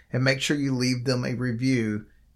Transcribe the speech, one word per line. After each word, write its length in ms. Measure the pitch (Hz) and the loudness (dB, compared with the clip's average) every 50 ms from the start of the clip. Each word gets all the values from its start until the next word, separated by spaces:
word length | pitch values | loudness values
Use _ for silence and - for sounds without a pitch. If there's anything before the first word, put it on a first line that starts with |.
| - _ | -10 _
and 120 | - 123 131 | -2 0 2
make 180 | 135 135 135 | 2 2 2
sure 160 | - - 156 | 0 0 0
you 160 | 147 139 139 131 | 0 0 0 0
leave 320 | 123 127 127 127 123 120 | 0 0 0 0 0 0
them 180 | 135 127 127 139 | 0 0 0 0
a 120 | 135 123 | -2 -4
review 720 | 117 127 127 117 113 131 131 131 120 110 107 107 107 107 - _ _ _ _ _ | -4 -4 -4 -2 -2 0 0 2 2 0 0 -2 -4 -6 -10 _ _ _ _ _